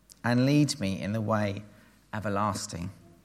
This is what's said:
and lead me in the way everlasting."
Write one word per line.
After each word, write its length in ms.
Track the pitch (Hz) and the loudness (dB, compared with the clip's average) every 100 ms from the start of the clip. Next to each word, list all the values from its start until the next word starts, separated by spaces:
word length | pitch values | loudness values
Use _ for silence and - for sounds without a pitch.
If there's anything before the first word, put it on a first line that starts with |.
| _ - | _ -6
and 240 | 117 123 131 | 0 2 4
lead 320 | 147 147 - | 4 4 2
me 200 | 98 95 | -4 -2
in 120 | 90 | -4
the 80 | 110 | -2
way 440 | 107 110 104 98 - - - _ _ | 0 0 0 -2 -10 -20 -20 _ _
everlasting." 760 | 107 104 98 104 101 - - 98 - - - | -6 -2 0 0 -2 -6 -8 -8 -10 -20 -20